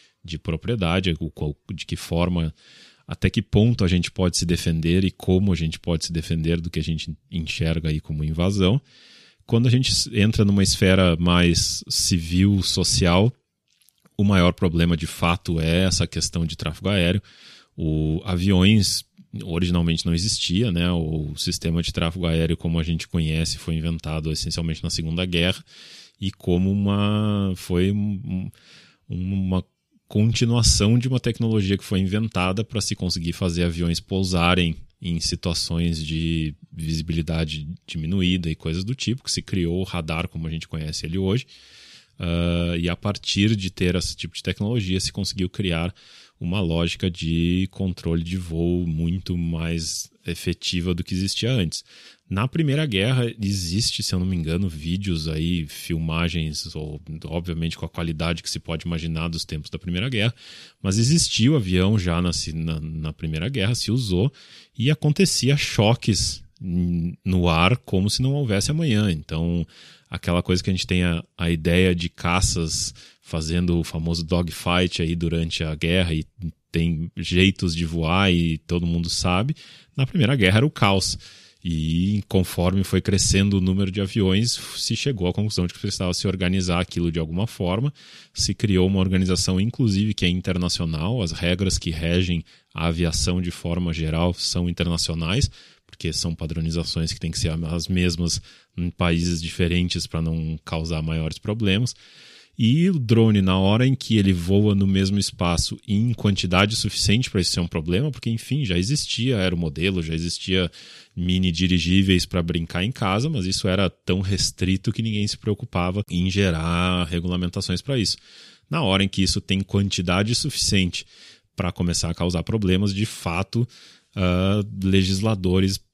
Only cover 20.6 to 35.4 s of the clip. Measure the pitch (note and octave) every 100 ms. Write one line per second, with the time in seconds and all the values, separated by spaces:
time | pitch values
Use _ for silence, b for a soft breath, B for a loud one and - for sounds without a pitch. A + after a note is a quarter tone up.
20.6 | A#2+ E2+ F2 F2 D#2 D#2+ D2 D2 - E2+
21.6 | E2+ E2+ E2 - E2 F2+ E2+ D#2+ E2 E2
22.6 | E2+ E2 D#2+ E2 - F2 D#2 D#2+ D#2 -
23.6 | - E2 D#2+ E2 D2+ D#2+ D#2 D#2 E2 E2
24.6 | E2 D#2 E2 - D#2+ E2+ F#2 F2 F2 -
25.6 | B B B B B _ G2 - - F2
26.6 | F#2+ G2+ G2+ G2+ G#2 G#2+ G#2+ G#2 G2 F2+
27.6 | - F2 F#2+ G#2 G#2 F#2+ - F#2 G2 B
28.6 | B B B B - F2+ F#2 G2 F#2+ F#2
29.6 | - _ _ _ - G#2 A2+ A2+ A#2+ A#2
30.6 | A#2 - G#2 A#2+ B2+ B2+ A#2+ A2+ A#2 A2
31.6 | F#2+ G2 - F#2+ F#2+ G#2 A2+ - F#2 G2
32.6 | - A2 - G#2+ F#2 E2+ E2+ - F#2 E2+
33.6 | F2 E2 E2+ E2 - F#2+ F#2 F2+ F2 F2+
34.6 | E2+ D#2+ - _ F2 E2+ - F2